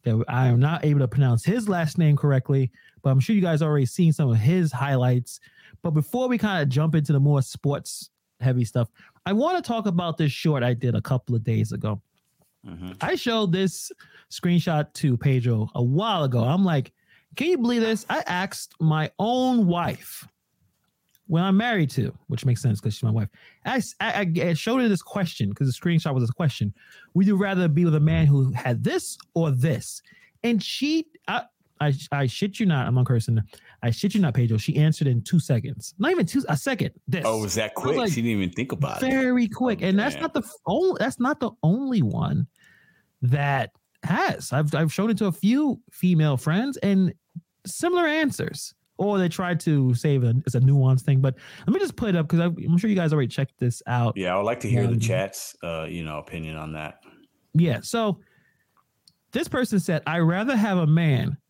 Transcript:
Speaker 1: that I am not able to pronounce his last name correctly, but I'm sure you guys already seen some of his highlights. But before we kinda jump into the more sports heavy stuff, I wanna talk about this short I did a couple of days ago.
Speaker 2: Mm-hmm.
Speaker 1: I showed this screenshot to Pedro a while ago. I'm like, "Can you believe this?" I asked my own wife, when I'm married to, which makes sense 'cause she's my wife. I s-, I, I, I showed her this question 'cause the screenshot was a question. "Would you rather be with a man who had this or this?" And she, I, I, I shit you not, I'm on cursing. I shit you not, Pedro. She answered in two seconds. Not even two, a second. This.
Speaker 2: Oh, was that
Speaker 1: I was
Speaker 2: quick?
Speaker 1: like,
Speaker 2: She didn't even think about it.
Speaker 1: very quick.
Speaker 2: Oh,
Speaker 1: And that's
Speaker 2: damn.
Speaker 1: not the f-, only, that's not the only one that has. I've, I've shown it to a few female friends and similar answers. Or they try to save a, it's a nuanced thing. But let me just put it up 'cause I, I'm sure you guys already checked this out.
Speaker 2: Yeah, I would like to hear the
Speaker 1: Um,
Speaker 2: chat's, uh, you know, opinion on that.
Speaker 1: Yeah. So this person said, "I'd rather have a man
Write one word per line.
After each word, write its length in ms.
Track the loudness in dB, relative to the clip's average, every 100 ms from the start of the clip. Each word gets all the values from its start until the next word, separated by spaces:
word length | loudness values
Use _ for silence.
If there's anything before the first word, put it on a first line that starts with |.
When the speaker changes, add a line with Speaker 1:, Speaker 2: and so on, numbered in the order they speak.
Speaker 1:
that 200 | 0 0 0
I 200 | 0 2
am 120 | 4
not 260 | 2 2 2
able 140 | 2
to 80 | 2
pronounce 360 | 2 2 2
his 240 | 0 -2 0
last 300 | 0 0 2
name 180 | 2 4
correctly, 560 | 2 0 2 0 0 _ -20 _
but 60 | 0
I'm 80 | 2
sure 160 | 4 2
you 60 |
guys 200 | 2 0
already 240 | 2 0 0
seen 280 | 2 2
some 160 | 4 2
of 80 | 2
his 340 | 2 2 0
highlights. 680 | -2 -2 2 2 0 -2 -16 -20 _ -20 -8
But 100 | -2
before 360 | 0 0 -2 0
we 100 | 0
kinda 280 | 0 0 0
jump 300 | 2 2 2
into 180 | 2
the 60 | 2
more 220 | 4 2
sports 680 | 0 -4 -4 -4 -8 -14 -16 _ _ _
heavy 240 | 0 0 0
stuff, 240 | -2 -2 _ -20 _ -2
I 80 |
wanna 280 | 0 2 0
talk 240 | -2 -4 -2
about 320 | -2 -2 0
this 140 | -2
short 320 | 0 0 0
I 100 | 0
did 220 | 0 0 -2
a 60 |
couple 340 | 0 -4 0 -2
of 80 |
days 280 | 0 0 0
ago. 300 | -2 -6 -6 _ _ _ _ _ _ -18
Speaker 2:
Mm-hmm. 260 | -14 -14 -8
Speaker 1:
I 140 | -4 -4
showed 360 | -2 0 0
this 400 | 0 -2 -4 -16 -18 -20 -20 _
screenshot 600 | -6 0 2 2 -2 -2
to 240 | -2 0 2
Pedro 520 | 2 2 2 0 -2 -2
a 80 |
while 400 | 0 0 0 0
ago. 200 | 0 0
I'm 200 | 0 2 2
like, 260 | 0 -2 _ _ _ _ -6
"Can 120 | -2
you 100 | 0
believe 240 | 2 2
this?" 240 | 0 -2 -2
I 120 | -4 -2
asked 460 | -4 -4 -8 -16 _
my 320 | 0 2 -2 -2
own 480 | -2 2 2 4 2
wife, 600 | 2 -2 -6 -12 -18 -20 _ _ _ _ _ _ _ _ _ -4
when 160 | 0
I'm 120 | 2 2
married 340 | 2 0 0
to, 200 | -2 -4 -6 -8
which 160 | -2 0
makes 160 | 0
sense 200 | 0 -2
'cause 140 | -4 -4
she's 80 |
my 80 | -2
wife. 180 | -2 -4 _ -20 _
I 140 | -4 -2
s-, 180 | -4 -4
I, 100 | -4 0 0 0
I, 120 | 0
I 60 | 0
showed 260 | 0 2
her 80 | 2
this 120 | 0
question 500 | -2 -4 -4 -2 -4
'cause 140 | 0 -2
the 60 | 0
screenshot 340 | 0 0 0
was 140 | -2 -2
a 40 |
question. 400 | 0 -2 0 -6 -6 -20 -20 -4
"Would 140 | 2 4
you 80 | 2
rather 300 | 0 2 2
be 160 | 4 4
with 100 | 4
a 40 |
man 260 | 4 4 4
who 240 | 4 2
had 320 | 0 -2 -2
this 340 | 0 -2 -4 -14 -8 -2
or 160 | 0
this?" 500 | 0 0 -2 -6 -16 _ -20 _ _
And 180 | -2 0
she, 440 | -2 -4 0 -2 -4 -12 -6
I, 140 | -6 -6 _ _ _
I, 140 | -2 -2 -4
I 140 | -2 -2
shit 340 | -2 -6 0
you 60 | 2
not, 220 | 2 2
I'm 100 | 2
on 80 | 2
cursing. 340 | 0 2 -2 -2 -12 -20 _
I 80 | -4
shit 240 | -2 0 2
you 40 |
not, 120 | 2
Pedro. 240 | 2 0 0
She 180 | 0 2
answered 320 | 2 2 0
in 140 | 0
two 180 | 2 0
seconds. 540 | 2 -2 -2 -12 -14 -4
Not 140 | 0
even 140 | 0 0
two, 180 | -2 -2
a 80 | -4
second. 340 | -2 -4 -4 -6 -6
This. 160 | -2 0
Speaker 2:
Oh, 140 | -2
was 120 | -2 -2
that 160 | -4 -4
Speaker 1:
I 20 |
was 40 | -2
Speaker 2:
quick? 120 | 0
Speaker 1:
like, 140 | 0
Speaker 2:
She 100 | 0
didn't 200 | 0 0
even 80 | -2
think 200 | -4 -6
about 280 | -4 -4 -2
it. 80 | -2
Speaker 1:
very 380 | 0 0 0 0
quick. 320 | -2 -2 0
Speaker 2:
Oh, 40 | 0
Speaker 1:
And 120 | 0
that's 180 | 0 -4
Speaker 2:
damn. 80 |
Speaker 1:
not 100 | -6
the 80 | -6
f-, 100 | -8 -12 -4
only, 320 | 0 0 0
that's 200 | -4 -2
not 180 | -4 -2
the 120 | -6 -2
only 380 | 0 0 0 0
one 460 | 0 -2 -2 -2 -4 _ _ _ _ _ _ _
that 500 | 0 0 0 -2 -4 _ _ _
has. 480 | -4 -2 -2 -4 -4
I've, 220 | -2 0 0
I've 160 | -2
shown 180 | 0 -2
it 80 | 0
to 80 | -2
a 40 |
few 480 | 0 0 2 0 -4 _
female 460 | -2 2 4 2 0
friends 380 | 0 -2 -2 -2
and 360 | 0 2 0 -4 _ -20 _ _ -14
similar 400 | -4 0 2 2
answers. 640 | 0 -2 -2 -8 -8 -16 _ _ -4
Or 200 | 0 2
they 120 | 0
try 260 | 0 -4 -2
to 380 | 0 2 2
save 320 | 2 2 2 2
a, 80 | 0 0
it's 100 | 2
a 40 |
nuanced 440 | 4 4 4 2
thing. 180 | 2 2
But 140 | 2 -2 -16 -8 -2
let 80 |
me 60 | 0
just 160 | -2 -2
put 140 | -2
it 80 | 0
up 100 | 0
'cause 140 | 0
I, 60 | 0
I'm 300 | -2 0 2
sure 120 | 2
you 80 | 2
guys 160 | 2
already 160 | 0 0
checked 280 | -2 -6 _
this 240 | -2 -2 -4
out. 300 | 0 0 0
Speaker 2:
Yeah, 160 | 0
I 40 | 0
would 60 | 0
like 140 | -2
to 100 | 0
hear 180 | 2 2
the 80 | 0
Speaker 1:
Um, 40 |
Speaker 2:
chat's, 560 | 0 0 -2 -8 -16 -12
uh, 240 | -8 -8 -8
you 140 | -8
know, 140 | -8 -10
opinion 400 | -10 -10 -10 -10
on 160 | -10
that. 260 | -10 -12 -16 -20 -20 _ _ _
Speaker 1:
Yeah. 260 | 0 2 0
So 380 | -4 -2 -2 -4 _ _ _ _ _ _ _ _ _ _ _
this 160 | -6 -4
person 320 | -2 0 -2
said, 240 | 0 -2 -2
"I'd 140 | 0
rather 380 | 2 2 0 0
have 220 | 2 2
a 60 | 4
man 520 | 4 4 2 0 -6